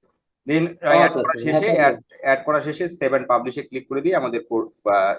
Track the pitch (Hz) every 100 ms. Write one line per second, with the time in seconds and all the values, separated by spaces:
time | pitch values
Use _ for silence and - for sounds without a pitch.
0 | _ _ _ _ - 160 170 - 123 117
1 | - - - 117 151 156 214 220 143 -
2 | - - 139 135 135 151 139 151 175 -
3 | 135 135 123 120 123 123 135 127 - 135
4 | 160 180 127 117 - 113 110 - 104 101
5 | 98